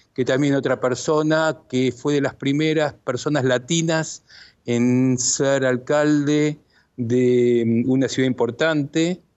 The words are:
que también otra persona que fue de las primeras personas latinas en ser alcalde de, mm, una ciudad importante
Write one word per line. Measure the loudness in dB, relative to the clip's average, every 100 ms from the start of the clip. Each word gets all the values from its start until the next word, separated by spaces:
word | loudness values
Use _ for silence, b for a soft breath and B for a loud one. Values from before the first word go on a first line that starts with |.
| b
que | -4
también | 0 0 2
otra | 0 0 0
persona | -2 -2 0 0 2 2 0 -4 -6
que | -2 -2
fue | -2 -2
de | 0
las | -2 -4
primeras | -4 -2 0 0 -2
personas | -4 -8 -6 -2 0
latinas | 0 -2 -2 -2 0 -2 -4 -10 B B B _ -4
en | 0 2 2 2 0
ser | -2 -2 0 0 0
alcalde | -2 0 0 2 2 2 0 0 -4 b b b -8
de, | -2 2 2 4 2 2 2
mm, | 0 0
una | 0 0
ciudad | 0 -2
importante | 0 -2 0 0 0 -2 -2 -2 -4 _